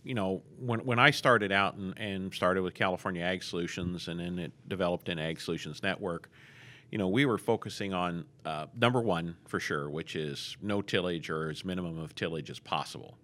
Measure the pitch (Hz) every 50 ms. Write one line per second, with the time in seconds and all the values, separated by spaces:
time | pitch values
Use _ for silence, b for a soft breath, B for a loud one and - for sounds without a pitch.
0 | - 131 131 117 95 95 95 90 - - - - 127 123 117 113 - 131 123 117
1 | 127 147 139 - - 143 123 110 104 98 98 98 98 95 - - 98 92 92 -
2 | 113 104 98 98 95 95 - - 98 90 92 95 92 90 - - 110 95 90 87
3 | - 101 92 87 85 87 92 92 - - - 87 85 85 - - 90 87 90 87
4 | - - 82 85 85 87 90 90 85 - - - - - 101 92 95 87 87 87
5 | - - 87 80 78 80 82 78 - - 85 80 - 82 76 - - 98 90 80
6 | 98 92 85 82 - - B B B B B B B B B B B B - 107
7 | 98 92 95 123 143 135 113 95 - - 113 107 - 107 - - 104 98 95 90
8 | 90 87 87 85 82 - - - - 80 78 76 76 - - 117 117 120 123 127
9 | 117 110 90 82 82 85 82 - - - - 92 - - 85 76 71 73 71 78
10 | 82 - - 90 78 73 71 69 - - - - - 104 104 101 98 - - 101
11 | 87 90 87 85 76 - 82 78 78 78 78 - - 92 90 92 90 85 82 80
12 | 80 76 - - - 85 80 80 76 - 73 - - - - 78 69 - - 67
13 | - - - -